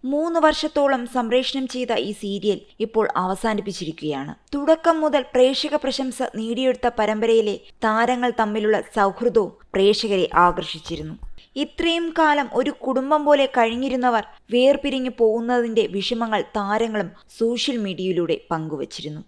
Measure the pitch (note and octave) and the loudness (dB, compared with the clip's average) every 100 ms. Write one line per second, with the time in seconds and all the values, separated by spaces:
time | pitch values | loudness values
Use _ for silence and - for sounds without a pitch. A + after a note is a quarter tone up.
0 | C4 C#4+ E4 E4 D#4 D4+ D4+ D4+ C#4 C4 | -2 -2 0 2 2 2 -2 2 2 0
1 | A#3+ B3+ A3+ B3+ B3+ C4+ C4 B3+ A#3+ A3 | -2 -4 0 0 0 -6 -6 -6 -4 -2
2 | D#3+ G3+ G3+ G3 G3 F#3+ - _ A3 A3 | -4 -6 -6 -2 -2 -2 -6 _ -2 0
3 | G#3+ - F#3 F#3+ A3+ G#3 G3+ F#3+ D#3+ D#3+ | 0 0 -2 -2 -2 -2 -4 -8 -10 -6
4 | D3+ C#3 C#3+ D3+ _ C#4+ C#4+ D#4+ E4+ D#4+ | -6 -6 -8 -14 _ -2 2 4 4 2
5 | D#4 C#4 C4 B3 B3+ C4 D4+ D4 B3+ B3+ | 2 0 0 4 4 4 -2 -2 -2 -4
6 | C4 A#3 B3+ G#3+ A3 A#3 C4 B3 A#3+ A#3 | -6 -4 -6 -6 -6 0 0 0 -2 0
7 | G#3 G#3+ A3+ A3+ G#3 G3 - - A3 A3 | -2 0 2 4 2 -4 -12 -4 0 2
8 | A#3+ B3 B3 A#3 A3 G#3+ G#3 G#3 - A3+ | 0 0 0 0 -2 0 0 0 0 0
9 | G3 F#3+ A#3+ A3 F#3+ - - F#3+ G3 G#3 | 0 2 2 2 0 -8 -6 2 4 2
10 | A3 G3 E3+ E3 F3 F3 D#3 D#3+ - E3 | 0 0 2 4 4 2 -8 -12 -10 -10
11 | D#3 - - - _ C4+ C#4+ - E4 E4+ | -10 -12 -14 -14 _ -8 -8 -2 -2 0
12 | E4+ E4 D#4 D4 C4 A#3+ D4 C#4+ - B3+ | -2 2 4 2 0 -2 -2 -4 -2 -2
13 | C4+ D4+ D4 D4 C4+ C4 A3+ A#3 C4+ B3+ | 2 2 4 4 4 2 2 0 -2 0
14 | B3 A#3 - - _ A#3+ C4 C#4+ C#4+ C4 | 2 0 -2 -18 _ 4 6 4 0 -2
15 | B3+ A#3 A3+ A3+ A#3 B3 A#3 A3+ F#3+ F#3+ | -4 2 2 2 0 0 2 0 0 -2
16 | F#3 A3+ A3+ G#3+ - G#3+ G3+ G#3+ A3+ G#3+ | -4 -4 -2 -2 -2 -4 -2 -2 0 -2
17 | F3+ - _ - A#3 A#3+ - A#3+ G3+ F3 | -4 -8 _ -2 -2 0 -2 -2 -4 -4
18 | F#3 F3 E3+ - - E3 D#3+ D3+ C#3+ - | -2 -2 0 -2 -2 -6 -4 -8 -8 -10
19 | D3+ D3+ | -12 -12